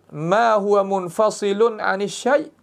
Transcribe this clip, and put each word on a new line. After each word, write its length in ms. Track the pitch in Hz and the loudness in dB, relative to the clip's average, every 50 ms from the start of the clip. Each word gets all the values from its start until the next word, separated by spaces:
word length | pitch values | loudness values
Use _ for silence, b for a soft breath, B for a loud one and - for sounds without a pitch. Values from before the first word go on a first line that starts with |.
| _ | _
ma 480 | - 151 147 156 170 196 226 233 226 214 | -16 -10 -6 -2 0 2 2 4 2 2
huwa 320 | 208 196 208 202 202 196 | 2 2 2 2 2 2
munfasilun 960 | 196 196 190 180 170 - - 220 214 208 - 208 202 196 202 226 233 220 214 - | 0 -2 -4 -4 -4 0 0 0 0 0 -2 -2 -2 2 2 2 0 0 -2 -2
anis 320 | 190 190 190 208 196 - | -2 -2 -2 -4 -6 -6
syai'. 320 | - - 240 285 302 302 - _ _ | -4 -2 0 0 0 0 -4 _ _